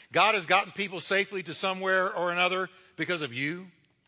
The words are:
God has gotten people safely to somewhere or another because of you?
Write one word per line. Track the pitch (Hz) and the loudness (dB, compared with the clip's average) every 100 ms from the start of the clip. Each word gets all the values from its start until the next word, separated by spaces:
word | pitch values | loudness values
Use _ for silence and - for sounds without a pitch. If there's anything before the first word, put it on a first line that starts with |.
| - | -2
God | 156 196 | 4 4
has | 214 156 | 4 4
gotten | 185 202 | 2 2
people | 185 196 180 | -4 -6 -6
safely | - 196 196 196 | 0 0 0 -6
to | 175 | -8
somewhere | 151 190 190 190 190 185 | -4 -2 -2 0 2 2
or | 175 175 | 0 -2
another | 175 180 185 185 - - - | 2 2 0 -4 -10 -18 -6
because | 160 175 | -4 -2
of | 143 | -4
you? | 120 143 175 185 _ _ _ | -4 -4 -6 -12 _ _ _